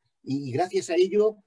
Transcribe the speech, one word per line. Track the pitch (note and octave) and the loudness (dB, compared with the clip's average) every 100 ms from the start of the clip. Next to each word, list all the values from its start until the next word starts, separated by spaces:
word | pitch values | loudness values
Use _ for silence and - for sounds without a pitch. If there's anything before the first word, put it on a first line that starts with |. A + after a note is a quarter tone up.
| _ _ | _ _
y, | C3 C#3 C#3 | -6 -6 -4
y | |
gracias | C3 F4+ F#3+ F3+ | -4 -2 -2 0
a | E3+ | 2
ello, | F#3+ G#3 A3 G#3+ | 2 4 0 -2